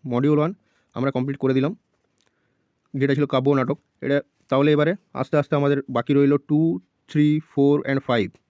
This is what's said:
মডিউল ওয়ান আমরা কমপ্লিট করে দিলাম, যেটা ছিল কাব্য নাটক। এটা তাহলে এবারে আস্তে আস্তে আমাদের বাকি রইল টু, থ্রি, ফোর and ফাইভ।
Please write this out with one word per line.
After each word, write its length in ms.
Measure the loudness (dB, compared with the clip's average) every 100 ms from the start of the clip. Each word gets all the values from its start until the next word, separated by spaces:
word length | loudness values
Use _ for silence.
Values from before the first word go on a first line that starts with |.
| -4
মডিউল 320 | -2 2 2
ওয়ান 160 | 0 -6 _ _ _
আমরা 160 | -6 -4
কমপ্লিট 280 | -4 -6 -4
করে 160 | -2
দিলাম, 220 | 0 -2 -6 _ _ _ _ _ _ _ _ _ _ _
যেটা 200 | -4 -2
ছিল 120 | 0 0
কাব্য 240 | 0 2
নাটক। 280 | 0 0 -6 _ _
এটা 220 | -4 -4 -4 _ _
তাহলে 240 | 0 2
এবারে 220 | 2 0 -2 _
আস্তে 220 | -8 -2 -2
আস্তে 200 | 0 0
আমাদের 260 | 0 -2 -2
বাকি 240 | -4 0
রইল 220 | 2 4 2
টু, 440 | _ 0 0 -2 _ _ _
থ্রি, 320 | 0 2 0 -4
ফোর 280 | 0 2 2 -2
and 100 | -6
ফাইভ। 300 | -2 -2 -2 _